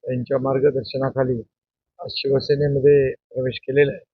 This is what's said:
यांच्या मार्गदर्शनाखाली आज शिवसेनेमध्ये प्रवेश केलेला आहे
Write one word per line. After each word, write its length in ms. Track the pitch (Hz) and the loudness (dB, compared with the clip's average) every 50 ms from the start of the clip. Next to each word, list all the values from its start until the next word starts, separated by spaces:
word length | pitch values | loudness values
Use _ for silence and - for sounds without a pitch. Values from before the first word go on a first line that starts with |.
| - - | -6 -4
यांच्या 260 | 127 127 120 - 139 131 | -6 -6 -4 -2 -4 -2
मार्गदर्शनाखाली 1040 | 127 135 131 135 131 147 127 135 113 - - 131 135 131 - 135 131 127 127 113 104 _ _ _ _ _ _ _ _ _ _ - | 0 0 0 2 2 2 2 0 -6 -6 -6 -4 -4 -4 -2 -2 -2 -2 -2 -6 -6 _ _ _ _ _ _ _ _ _ _ -16
आज 120 | 175 - | -14 -10
शिवसेनेमध्ये 1040 | - - - 139 139 135 - - 147 139 147 143 143 139 131 143 147 143 135 131 123 | -10 -6 -2 0 0 0 0 0 -2 0 0 0 0 4 6 6 6 6 4 2 -2
प्रवेश 440 | _ _ _ - 127 127 127 117 - | _ _ _ -6 -4 -4 -4 -6 -6
केलेला 300 | _ - 135 143 147 139 | _ -2 2 2 2 2
आहे 120 | 104 92 _ _ | 0 -8 _ _